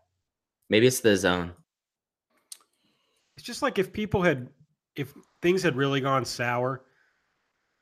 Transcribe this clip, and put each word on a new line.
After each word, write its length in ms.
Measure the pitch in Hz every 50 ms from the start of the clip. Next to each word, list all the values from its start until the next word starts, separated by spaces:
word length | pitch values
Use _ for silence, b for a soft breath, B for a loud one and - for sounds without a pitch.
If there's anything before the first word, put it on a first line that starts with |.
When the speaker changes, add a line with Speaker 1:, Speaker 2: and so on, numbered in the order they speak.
| _ _ _ _ _ _ _ _ _ _ _ _ _ -
Speaker 1:
maybe 160 | 101 110 120
it's 140 | 127 127 -
the 180 | - 110 101 90
zone. 340 | 92 90 90 90 87 87 87 _ _ _ _ _ _ _ _ _ _ _ _ _ _ _ _ _ _ _ - _ _ _ _ _ _ _ _ _ _ _ _ _ _ _ _
Speaker 2:
It's 80 | - -
just 160 | 247 226 -
like 180 | 302 254 - 202
if 140 | 185 190
people 300 | - 214 214 - - 196
had, 260 | 175 175 139 127 123 - _ _ _ _ _ _ _ _ -
if 180 | 147 139 - - - _ _ _ -
things 200 | - 175 185 180
had 140 | 170 160 123
really 240 | 127 139 139 139 139
gone 240 | 127 139 135 131 117
sour, 600 | - - - 120 123 120 123 123 131 131 - _ _ _ _ _ _ _ _ _ _ _ _ _ _ _ _ _ _ _ _